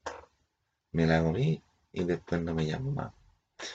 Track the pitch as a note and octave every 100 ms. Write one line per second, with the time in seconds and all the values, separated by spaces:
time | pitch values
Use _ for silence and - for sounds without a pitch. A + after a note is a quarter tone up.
0 | - - - _ _ _ _ _ _ D#2+
1 | E2 E2 E2 F2+ D3+ D3+ - _ _ -
2 | F2 E2+ - E2+ E2 D#2+ D#2 D#2+ C3+ C#2+
3 | - - - _ _ - -